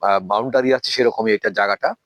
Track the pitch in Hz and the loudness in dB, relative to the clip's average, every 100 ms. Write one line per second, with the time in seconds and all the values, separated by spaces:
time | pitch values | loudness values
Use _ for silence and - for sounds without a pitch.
0 | 101 98 95 104 127 131 127 127 - - | 0 0 0 -2 0 0 2 0 -2 0
1 | 120 - 110 104 110 98 101 101 151 226 | 0 0 0 0 -2 -2 -2 0 -4 -6